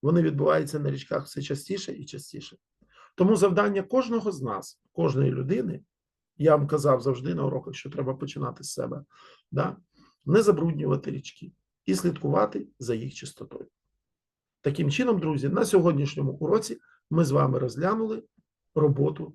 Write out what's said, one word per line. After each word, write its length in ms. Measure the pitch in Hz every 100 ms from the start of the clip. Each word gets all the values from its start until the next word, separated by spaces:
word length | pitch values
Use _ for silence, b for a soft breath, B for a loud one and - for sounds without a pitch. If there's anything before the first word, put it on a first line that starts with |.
Вони 200 | 139 170
відбуваються 560 | 160 139 151 156 143 151
на 120 | 147
річках 360 | 139 - - 143
все 160 | -
частіше 500 | 139 139 - 196 -
і 120 | -
частіше. 520 | 143 143 147 - - - _ _ b b b
Тому 220 | - 185 214
завдання 460 | 196 180 208 196
кожного 500 | 190 254 247 233 208
з 100 | 165
нас, 380 | 127 98 - - _
кожної 380 | - 165 131 135
людини, 500 | 131 135 214 220 - _ _ _ _ _ _
я 200 | 147 147
вам 100 | 143
казав 340 | 151 143 127
завжди 340 | 127 127 127
на 100 | 170
уроках, 300 | 139 135 -
що 160 | 131 139
треба 240 | 143 131
починати 500 | 131 139 143 131 120
з 80 | 139
себе, 320 | - 123 139 139 b b b _
да? 260 | 139 170 - _ b b _ -
Не 160 | 190
забруднювати 680 | 208 165 170 147 151 139 -
річки 420 | 135 - - - _ _ _ -
і 80 |
слідкувати 760 | 185 175 - 143 147 208 202 208 _
за 160 | 120
їх 200 | 113 131
чистотою. 520 | - 143 - - - - _ _ _ _ _ _ _ _ _
Таким 300 | 147 143 151
чином, 280 | 143 254 208
друзі, 300 | 156 147 139
на 160 | 180
сьогоднішньому 680 | 226 190 170 143 143 151 139
уроці 480 | - 151 214 - - b b _
ми 140 | 160
з 60 | 160
вами 280 | 143 135 131
розглянули 640 | 127 113 175 220 220 220 - _ _ _ _
роботу 600 | - 151 143 147 151 160